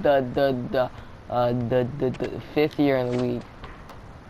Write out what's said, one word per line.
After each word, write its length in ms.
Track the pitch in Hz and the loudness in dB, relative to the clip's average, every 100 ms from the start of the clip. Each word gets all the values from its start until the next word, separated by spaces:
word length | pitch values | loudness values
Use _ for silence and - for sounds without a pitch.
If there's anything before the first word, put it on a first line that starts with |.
the, 260 | 147 139 123 | 4 4 2
the, 240 | 135 139 123 123 | 2 2 2 -2
the, 200 | 131 127 - - - - | 0 0 -4 -16 -16 -4
uh, 220 | 120 123 | 0 2
the, 340 | 123 117 127 123 143 | 2 2 2 2 0
the, 100 | 131 | -2
the 320 | - 120 - - - | -2 -6 -6 -4 2
fifth 240 | 151 - | 2 4
year 180 | 143 131 | 4 4
in 140 | 123 | 2
the 60 | 123 | 0
league. 200 | 123 120 - - - - - - - - - | 0 -2 -6 -14 -16 -16 -18 -18 -18 -18 -18